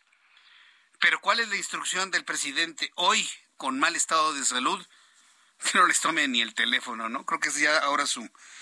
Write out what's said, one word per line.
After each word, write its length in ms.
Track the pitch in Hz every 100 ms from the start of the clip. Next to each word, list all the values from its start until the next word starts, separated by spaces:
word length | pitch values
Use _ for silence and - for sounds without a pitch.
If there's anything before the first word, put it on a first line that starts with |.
| _ _ _ _ _ - - _ _ -
Pero 180 | 170 160
¿cuál 220 | 190 226
es 80 | 220
la 80 | 196
instrucción 520 | - 165 - 185 190
del 140 | 170
presidente 680 | 147 151 147 139 165 143 151 -
hoy 340 | 180 214 - - _ -
con 220 | 135 131
mal 180 | 165 180
estado 360 | - 165 156
de 120 | 143 127
salud? 360 | 127 147 190 - _ _ _ _ _ _ -
Que 180 | - 196
no 100 | 180
les 120 | -
tome 260 | 156 165 139
ni 120 | 120
el 120 | 113
teléfono, 560 | 117 117 127 123 113 113
¿no? 160 | 120 -
Creo 160 | 160
que 80 | 151
es 60 | 143
ya 200 | 151 156
ahora 260 | 143 143 139
su, 260 | 127 107 _ - -